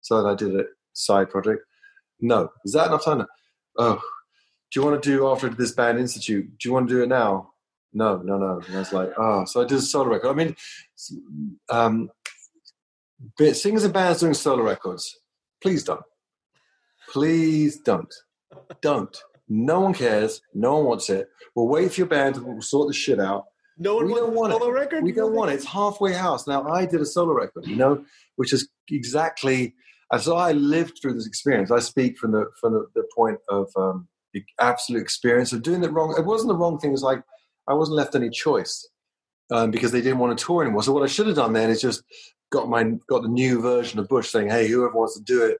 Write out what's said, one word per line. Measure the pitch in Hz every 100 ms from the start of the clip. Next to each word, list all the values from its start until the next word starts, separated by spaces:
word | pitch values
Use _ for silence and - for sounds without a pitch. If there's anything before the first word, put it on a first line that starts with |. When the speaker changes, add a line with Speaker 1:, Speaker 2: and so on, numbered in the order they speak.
Speaker 1:
So | - 113
then | 101
I |
did | 101 104 95
a | - _ _
side | - - 101 95
project. | 98 98 107 - _ - _ _ _
"No. | 120 113 - _ 101
Is |
that | 101 165
enough | 151
time?" | - 147 104 _ _ _ _ -
"Oh, | 117 101 - - _ _ _ _ _
do | -
you |
wanna | 143 143
do | 143 135 135
after | 131 131
this | 113 120
band | - 120 117
institute? | 123 - 101 104 90 -
Do | 120
you |
wanna | 127 123
do | 127
it | 123
now?" | 127 113 95 92 _ _ _ _
"No, | 104 110 92
no, | 90 98
no." | 95 90 85
And | 95
I |
was | 92
like, | 95 92 -
"Oh." | 110 101 92
So | 120
I | 120
did | 135
a |
solo | - 147 127
record. | 107 120
I |
mean, | 139 160 - - - -
s-, | _ - - - 73 73 - _
um, | 117 117 113 113 _ - - - _ - _ _ _ _ _ 113 -
but | 151 123
singers | 202 220
and | 202
bands | 180 185 170
doing | 170
solo | 143 151 127
records, | 110 95 95 90 - - _ _ _ _
please | 196 175
don't. | - 87 - _ _ _ _ _ _ _ _ _ -
Please | 139 151 165 160 156 151 -
don't. | - 95 - - _ _ _ - - -
Don't. | 151 139 101 - - _ _
No | 110 123 175
one | 190
cares. | 180 120 107 110 110 _
No | 98 117 151
one | 135
wants | 113 -
it. | 95 - _ -
We'll | - 117
wait | 151 185
for | 180
your | 180
band. | 156 139 135
We'll | 123 110
sort | - 139 143
the |
shit | 143 - 117
out. | 95 101 - _ _ _
Speaker 2:
No | 180 214
one | 190
Speaker 1:
We |
Speaker 2:
wants | 233 233
Speaker 1:
don't |
Speaker 2:
a | 226
Speaker 1:
want | 220
Speaker 2:
solo | 226 240
Speaker 1:
it. |
Speaker 2:
record? | 254 277 320
Speaker 1:
We | -
Speaker 2:
You | 240
Speaker 1:
don't | 220
Speaker 2:
think? | 220
Speaker 1:
want | 202
it. |
It's | 139
halfway | - 196 202 202 196
house. | 180 185 131 -
Now, | 139 143
I | 170 185
did | 160
a | 147
solo | - 170
record, | 139 - - -
you | 107
know, | 131 143 - _ _ -
which | 127
is | 135 135 _ -
exactly, | 147 117 139 160 - 135 131 123 _ _ _ _
and | 120
so | 107 170
I | 175
lived | 151 143 156 170 -
through | 135
this | 117 110
experience. | - - 123 95
I | 120
speak | 117 - 127 120
from | 113
the, | 107 104 -
from | 117
the, | 110 -
the | - 110 -
point | 113 104 -
of, | 101 98 95
um, | 95 92 87 _ _
the | 101 98 -
absolute | 120 123 - 120
experience | - - 123 120 123
of | 120
doing | 117 180
it | 170
wrong. | 156 160 156
It |
wasn't | 165 220 226
the | 175
wrong | 175 156
thing. | 151
It |
was | 135
like, | 135 131 - - _ _ -
I |
wasn't | 139 156 151
left | 139
any | 135 120
choice, | 117 156 127 90 - - _ _ _ _ _ _
um, | 117 113
because | 110 120
they | 123
didn't | 120 131
want | 123 117
to |
tour | - 175
anymore. | 143 104
So | 107
what | 202
I | 165
should | - 214
have | 156
done | 117
then | 113 113
is | 113
just | 131 107 _ - - _ _
got | 143 120
my, | 117 113 113 -
got | 127
the | 113
new | 120 131 123
version | 120 123 117 107
of | 98
Bush | 131 110
saying, | 117 104
"Hey, | 123 110
whoever | 120 123
wants | 113 113 110
to |
do | 107 123
it." | 113 110